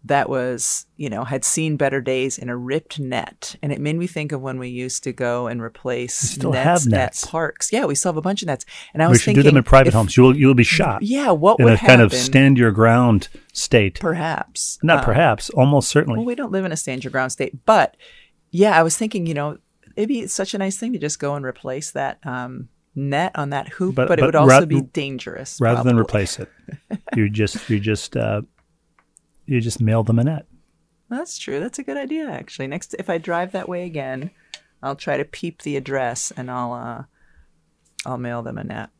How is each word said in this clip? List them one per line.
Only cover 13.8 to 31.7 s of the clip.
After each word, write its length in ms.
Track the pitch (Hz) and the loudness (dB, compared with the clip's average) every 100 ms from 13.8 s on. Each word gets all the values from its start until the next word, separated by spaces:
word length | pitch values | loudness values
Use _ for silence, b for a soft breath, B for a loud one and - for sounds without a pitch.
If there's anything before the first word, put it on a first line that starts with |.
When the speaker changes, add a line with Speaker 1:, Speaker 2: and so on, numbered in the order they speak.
| 101 - | 2 -2
Speaker 1:
Perhaps. 800 | 180 170 151 - - - - - | -4 -4 -4 -6 -8 -10 -10 -4
Speaker 2:
Not 180 | 156 151 | 2 2
Speaker 1:
Uh, 40 | |
Speaker 2:
perhaps, 460 | 127 113 160 107 - | 2 2 2 0 -4
almost 400 | - 131 143 - | 0 4 2 2
certainly. 300 | 147 151 113 | 0 0 -4
Speaker 1:
well, 60 | 240 | -4
we 80 | 247 | -6
don't 180 | 269 | -4
live 100 | 190 | -4
in 80 | 185 | -4
a 60 | 156 | -6
stand 260 | - 131 | -8 -8
your 80 | 131 | -6
ground 220 | 131 131 | -4 -4
state, 320 | - 135 127 - | -6 -8 -4 2
but 320 | 214 143 _ b b b _ _ | 4 4 _ b b b _ _
yeah, 280 | 170 208 165 | 2 4 6
I 40 | |
was 120 | 165 - | 4 0
thinking, 300 | 220 214 165 | -4 -4 -6
you 60 | |
know, 240 | 147 147 - _ _ _ - | -4 -6 -10 _ _ _ -6
it'd 100 | 214 | -4
be 200 | 262 185 | -4 -4
such 260 | - 196 | -6 -6
a 40 | 202 | -4
nice 200 | 190 190 | -4 -6
thing 160 | 226 | -6
to 40 | 233 | -6
just 200 | 147 - | -6 -6
go 160 | 143 143 | -6 -6
and 80 | 135 | -8
replace 460 | 123 139 131 147 | -10 -10 -10 -8
that, 280 | 139 135 - - | -6 -6 -8 -10
um, 440 | 127 123 127 120 _ _ - | -10 -10 -14 -18 _ _ -8
net 380 | 139 139 185 - | -4 -2 -2 -4
on 140 | 143 | -6
that 180 | 143 139 | -6 -8
hoop, 280 | - 185 131 | -6 -4 0
Speaker 2:
But, 120 | 127 | 2
Speaker 1:
but 100 | 170 | 4
it 40 | |
Speaker 2:
but 60 | 131 | 4
Speaker 1:
would 80 | 156 | 6
also 240 | 139 131 | 8 8
Speaker 2:
ra- 40 | 160 | 6
Speaker 1:
be 140 | 139 | 0
dangerous, 800 | 131 - 139 131 - - 135 - | -2 -8 -8 -8 -12 -14 -14 -2
Speaker 2:
rather 240 | 117 120 | 0 2
than 140 | 123 117 | 2 2
Speaker 1:
probably. 40 | |
Speaker 2:
replace 360 | 113 107 95 - | 2 0 -2 -6
it, 100 | - _ - - | -12 _ -20 -20
Speaker 1:
<laughs> 340 | _ - - - | _ -12 -6 -2
Speaker 2:
you 120 | 104 | -2
just, 400 | 104 104 - - | 0 -4 -4 -4
you 120 | 107 | -4
just, 340 | 104 104 - 127 | -2 -6 -6 -6
uh, 280 | 110 107 - _ _ _ _ _ _ _ _ _ - | -4 -6 -8 _ _ _ _ _ _ _ _ _ -4
you 140 | 127 | -2
just 200 | 117 - | -2 -2
mail 220 | 110 113 | 0 0
them 160 | 110 113 | 2 2
a 40 | |
net. 220 | 127 156 - _ _ _ _ _ _ | 0 -4 -10 _ _ _ _ _ _
Speaker 1:
That's 300 | 247 349 - | -10 -10 -12
true. 200 | - - | -10 -8
That's 200 | 202 | -8